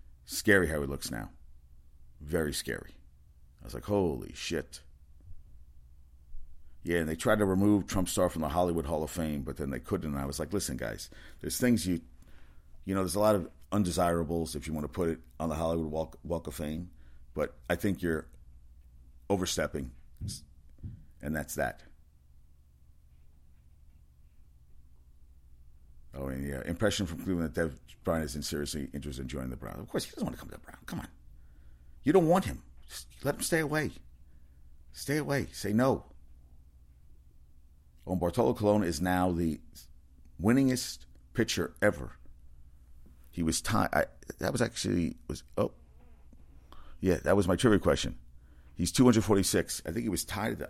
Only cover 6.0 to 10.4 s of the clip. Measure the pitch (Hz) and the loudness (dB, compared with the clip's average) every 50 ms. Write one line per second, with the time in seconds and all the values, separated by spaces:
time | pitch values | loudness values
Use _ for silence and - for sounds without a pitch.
6 | - - - - - - - - - - - - - - - - - 78 85 85 | -20 -20 -20 -20 -12 -8 -6 -6 -6 -6 -10 -14 -14 -16 -16 -8 -2 0 0 2
7 | 82 78 78 - - 123 107 104 104 95 92 92 101 104 104 101 92 - - 92 | 2 0 -2 0 2 4 4 6 4 4 4 6 6 6 6 4 4 0 0 0
8 | 90 - - 95 90 90 - 80 78 73 76 87 90 90 85 82 76 73 80 76 | 0 0 2 2 2 2 2 0 -4 0 2 2 2 4 2 2 0 0 0 -2
9 | 78 73 - 87 80 78 76 71 65 62 69 76 73 69 65 62 - - 104 90 | -2 -2 -4 -4 -4 -2 -2 -4 -4 -6 -6 -6 -6 -6 -6 -6 -4 -2 -2 -2
10 | - 78 71 69 69 69 69 - | -2 -2 -4 -4 -4 -4 -4 -4